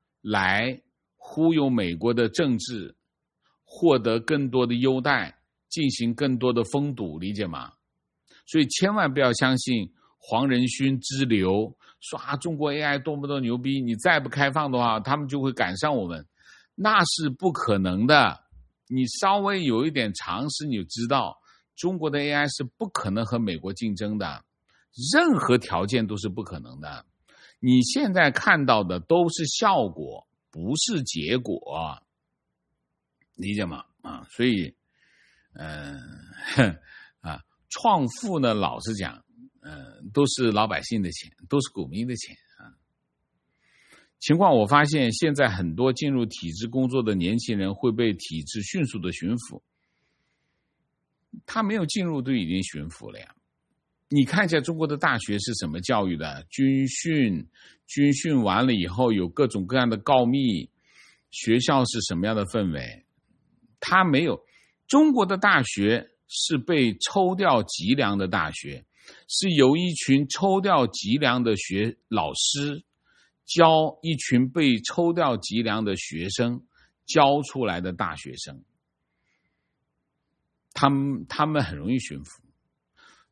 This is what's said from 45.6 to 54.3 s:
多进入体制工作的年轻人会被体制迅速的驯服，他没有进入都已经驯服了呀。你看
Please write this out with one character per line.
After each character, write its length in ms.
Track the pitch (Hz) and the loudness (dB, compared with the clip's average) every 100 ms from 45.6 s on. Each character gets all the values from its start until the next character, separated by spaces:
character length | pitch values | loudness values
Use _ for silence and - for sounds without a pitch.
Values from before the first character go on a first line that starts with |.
| 87 | -4
多 200 | 82 131 | 0 0
进 180 | 120 151 | 0 -2
入 140 | 131 113 | -2 -2
体 260 | - 85 | -6 -10
制 160 | 82 113 | -8 -6
工 220 | 127 127 | -2 0
作 120 | 131 | 0
的 140 | 110 98 | 0 0
年 220 | 90 113 | 0 -2
轻 180 | 117 104 | -2 -2
人 160 | 95 | -2
会 180 | 95 120 | -2 -2
被 220 | 110 117 | 0 0
体 300 | 90 - 80 | -2 -6 -10
制 180 | 71 110 | -8 -10
迅 240 | 95 190 139 | -6 -4 -4
速 140 | 104 | -4
的 120 | 87 | -8
驯 240 | 82 85 120 | -6 -4 -4
服， 260 | - - _ _ _ _ _ _ _ _ _ _ _ _ _ _ _ _ _ - - | -6 -16 _ _ _ _ _ _ _ _ _ _ _ _ _ _ _ _ _ -20 -6
他 180 | 226 | -2
没 120 | 208 214 | 0 0
有 100 | 160 | -2
进 200 | 208 175 | -2 -2
入 160 | 147 | -2
都 120 | 127 | 0
已 120 | 127 82 | -2 0
经 160 | 92 | -2
驯 260 | 90 76 80 | -4 -8 -12
服 200 | - 53 | -12 -18
了 100 | 52 | -18
呀。 140 | - _ _ _ _ _ _ _ _ | -20 _ _ _ _ _ _ _ _
你 160 | 147 | 2
看 180 | 131 | 4